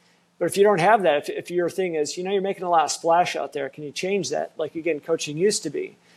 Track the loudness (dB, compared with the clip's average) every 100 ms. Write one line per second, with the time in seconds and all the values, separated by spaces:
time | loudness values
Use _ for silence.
0 | _ _ _ -4 -2 4 4 6 4 4
1 | 4 2 -2 -8 -4 -2 -2 -2 -4 -2
2 | -4 -4 -4 -2 -2 -4 2 2 2 0
3 | 2 4 2 -2 -6 -6 -8 -10 -12 -6
4 | -4 -2 -2 -4 -6 -6 -8 -4 -4 -4
5 | -2 -4 -2 0 0 0 -4 -6 -8 -12
6 | _